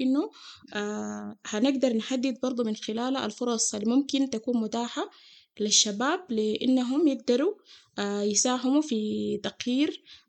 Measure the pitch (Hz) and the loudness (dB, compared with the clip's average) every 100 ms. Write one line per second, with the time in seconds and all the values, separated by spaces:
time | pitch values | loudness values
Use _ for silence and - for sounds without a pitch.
0 | 262 269 427 - - - - 208 208 214 | 0 2 0 -6 -20 -20 -10 -4 -4 -4
1 | 214 208 208 214 - 214 262 269 262 226 | -6 -6 -10 -12 -6 0 2 4 2 2
2 | 214 262 262 247 254 247 226 214 - 220 | 0 -2 -2 -2 -2 -2 -2 -4 -4 -4
3 | 254 269 214 - 240 226 - 208 214 254 | -2 -2 -4 -4 -2 0 0 -2 2 2
4 | 277 277 269 220 247 240 214 233 240 - | 2 0 0 -2 -2 0 0 -4 -4 -4
5 | 403 - - - _ - 208 196 214 202 | -8 -10 -20 -20 _ -4 2 4 2 0
6 | 262 370 370 220 214 214 247 262 247 277 | 0 -2 -2 -2 0 0 2 2 2 2
7 | 320 247 - 247 339 415 - - _ - | 2 2 2 2 2 -2 -10 -20 _ -6
8 | 202 202 208 202 254 254 254 285 302 220 | -4 -2 0 2 2 2 2 2 2 0
9 | 214 214 208 208 208 - - 254 311 - | -2 -2 -2 -2 -4 -6 -2 2 2 -2
10 | - - | -12 -20